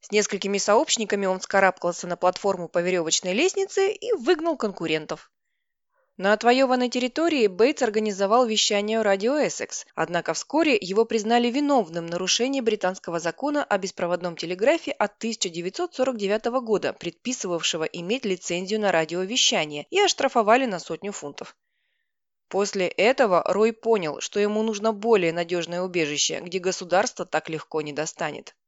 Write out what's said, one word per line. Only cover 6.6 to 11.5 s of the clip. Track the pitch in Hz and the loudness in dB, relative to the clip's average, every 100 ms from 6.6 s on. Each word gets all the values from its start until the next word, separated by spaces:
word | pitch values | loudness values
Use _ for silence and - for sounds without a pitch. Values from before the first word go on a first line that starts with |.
| 269 247 247 | 4 2 0
территории | 247 247 311 339 302 214 | 0 -2 0 0 4 2
Бейтс | 180 233 302 | 4 2 4
организовал | 240 214 214 190 196 233 247 | 0 0 -2 -2 2 4 4
вещание | 214 - 202 208 226 | 2 2 0 0 0
радио | 214 196 214 294 | 2 2 2 2
Эссекс, | 214 - - - - - | 0 -2 -10 -10 -12 -4
однако | 160 170 165 160 | -2 -2 -2 -6
вскоре | - 294 320 262 | -2 0 2 2
его | 175 196 | 0 0
признали | 226 226 208 240 | 0 0 2 2
виновным | 240 | 2